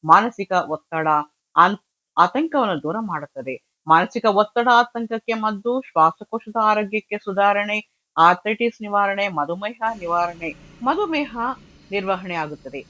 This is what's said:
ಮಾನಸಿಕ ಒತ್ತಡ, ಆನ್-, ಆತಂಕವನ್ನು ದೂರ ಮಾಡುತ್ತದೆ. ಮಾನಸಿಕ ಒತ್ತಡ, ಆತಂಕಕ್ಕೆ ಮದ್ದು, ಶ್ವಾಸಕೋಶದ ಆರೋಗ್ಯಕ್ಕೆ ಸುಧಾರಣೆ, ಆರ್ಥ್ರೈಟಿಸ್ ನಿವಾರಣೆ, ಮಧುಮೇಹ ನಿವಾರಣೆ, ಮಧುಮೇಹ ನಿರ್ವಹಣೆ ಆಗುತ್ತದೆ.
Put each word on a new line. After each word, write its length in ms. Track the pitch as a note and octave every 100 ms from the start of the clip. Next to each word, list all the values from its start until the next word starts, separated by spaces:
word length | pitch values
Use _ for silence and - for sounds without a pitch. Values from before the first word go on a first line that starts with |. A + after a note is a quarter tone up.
| D#3
ಮಾನಸಿಕ 460 | E3+ A3+ - G3 F3+ D#3
ಒತ್ತಡ, 400 | D3+ _ E3 D#3 D3+ D3 _ _ -
ಆನ್-, 220 | F3 G#3 _ _ _ -
ಆತಂಕವನ್ನು 680 | F3 C4 D#4+ D4+ A3+ E3
ದೂರ 120 | D3 G3
ಮಾಡುತ್ತದೆ. 600 | A3 D#3+ C#3+ C#3 C3 B2+ _ _ -
ಮಾನಸಿಕ 380 | D#3+ F3+ E3 F#3
ಒತ್ತಡ, 420 | G3+ G#3 - A#3+
ಆತಂಕಕ್ಕೆ 600 | A#3+ A#3+ A#3 A3+ A3+ -
ಮದ್ದು, 480 | A3+ G#3+ G#3 A3 B3+
ಶ್ವಾಸಕೋಶದ 760 | - E3+ D#3+ - G#3 A3+ A3 G#3+
ಆರೋಗ್ಯಕ್ಕೆ 560 | G#3+ G#3+ G#3 G#3+ - G#3
ಸುಧಾರಣೆ, 880 | - F#3+ G3+ G3+ G#3 G#3+ - _ _ -
ಆರ್ಥ್ರೈಟಿಸ್ 640 | E3 F3+ G#3+ A3 A#3 -
ನಿವಾರಣೆ, 460 | G#3 G3+ G3+ G3 G3+
ಮಧುಮೇಹ 540 | E3 D3 F3 G#3 A#3 A3 G3+
ನಿವಾರಣೆ, 800 | F3 F3 F3 E3+ E3 - - -
ಮಧುಮೇಹ 540 | B3 E4 G4+ D#4 C#4+ A3+ A#3+ C4 - _ _
ನಿರ್ವಹಣೆ 440 | G3 F#3+ F#3+ F#3 F3
ಆಗುತ್ತದೆ. 500 | D#3 D3 - C#3+ -